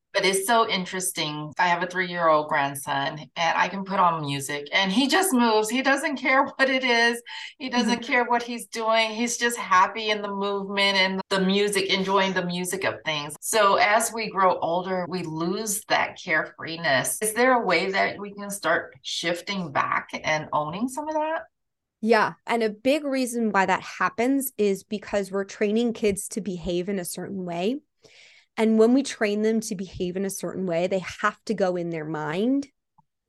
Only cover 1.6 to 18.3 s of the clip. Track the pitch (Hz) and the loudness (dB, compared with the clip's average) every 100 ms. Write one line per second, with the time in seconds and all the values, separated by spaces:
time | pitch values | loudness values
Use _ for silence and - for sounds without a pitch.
1.6 | 180 170 175 180 180 175 165 156 151 151 | 2 2 -2 -4 -4 0 4 4 2 0
2.6 | 139 139 - 139 139 156 - - 165 165 | 0 -2 -4 -2 -2 -6 -12 -2 0 2
3.6 | 180 196 190 190 180 160 147 143 139 143 | 0 -2 -4 2 4 2 -2 -4 -4 -6
4.6 | - 190 190 196 269 359 359 254 240 214 | -2 0 2 2 4 4 4 4 4 4
5.6 | 214 247 269 269 311 269 220 269 285 - | 2 0 2 2 0 -2 2 2 2 2
6.6 | 269 262 254 233 233 233 - - - - | 2 2 2 4 4 0 -6 -14 -14 -12
7.6 | 262 247 220 240 - 254 233 240 240 233 | -4 0 2 0 0 0 2 0 0 -10
8.6 | - 233 220 226 220 214 240 - 240 233 | -8 -6 0 2 2 0 -4 0 -2 -2
9.6 | 196 185 202 220 214 208 202 196 202 202 | 2 4 4 2 -2 -2 -2 -4 -4 -4
10.6 | 196 202 196 196 190 190 - 190 185 196 | -4 0 2 2 0 0 -2 0 2 2
11.6 | 202 196 - 196 190 196 190 185 175 175 | 2 0 0 -2 2 2 2 0 -2 -4
12.6 | 180 196 113 107 - 156 151 - - 220 | -4 -2 -4 -4 -6 -6 -6 -10 -2 4
13.6 | 202 190 190 220 233 220 208 180 185 175 | 4 6 4 4 2 -4 -4 2 2 4
14.6 | 156 170 185 185 170 185 160 156 170 208 | 0 -2 -2 -4 -2 -4 -6 -4 -4 -2
15.6 | 220 - - - - - 175 160 - - | -4 -4 -2 -2 -2 -6 -4 -2 -2 -8
16.6 | 156 165 165 131 - - 214 214 254 247 | -10 -4 0 2 0 -2 -4 2 4 4
17.6 | 190 175 190 190 - - 202 | 4 2 2 0 0 -2 -12